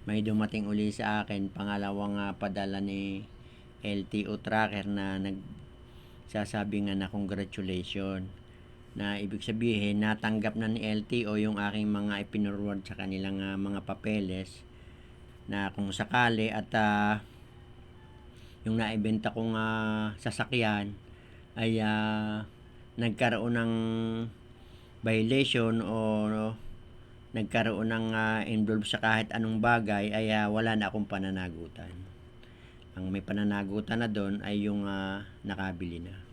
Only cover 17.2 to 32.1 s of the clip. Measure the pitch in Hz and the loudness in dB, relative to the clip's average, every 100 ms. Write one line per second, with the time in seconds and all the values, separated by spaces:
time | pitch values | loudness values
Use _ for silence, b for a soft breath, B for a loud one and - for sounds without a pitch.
17.2 | B B B B - - - - - - | B B B B -20 -20 -20 -20 -20 -20
18.2 | - B B B 110 113 107 110 107 110 | -20 B B B -2 0 2 2 2 2
19.2 | 113 113 113 110 110 110 110 107 107 101 | 0 0 0 2 2 2 2 0 -2 -2
20.2 | 120 - 113 123 110 107 101 101 - B | -4 -2 0 4 4 2 0 -8 -14 B
21.2 | B B B - 113 113 110 107 107 107 | B B B 0 2 4 4 4 2 0
22.2 | 107 107 107 - - - - - 117 104 | 0 -4 -6 -14 -20 -20 -14 -2 0 4
23.2 | 120 113 117 120 113 113 113 113 113 113 | 2 4 2 2 2 2 2 0 0 -2
24.2 | 117 - - B B B B B 113 113 | -4 -8 -20 B B B B B 2 4
25.2 | 110 131 135 123 113 113 98 110 110 107 | 6 4 4 4 4 2 0 0 2 2
26.2 | 107 107 107 113 B B - - - - | 2 0 -2 -4 B B -16 -20 -20 -20
27.2 | - 113 104 117 113 98 113 113 113 110 | -8 -4 0 2 4 2 2 2 2 2
28.2 | 110 110 107 110 104 110 107 110 110 110 | 2 2 2 2 4 2 2 2 4 4
29.2 | 110 113 113 110 117 117 104 101 104 107 | 2 0 0 4 6 6 4 2 2 2
30.2 | 110 107 104 107 113 110 101 110 101 98 | 4 4 4 4 4 4 2 0 -2 0
31.2 | 95 95 90 82 82 82 87 90 92 | 0 0 -2 -6 -10 -12 -12 -12 -14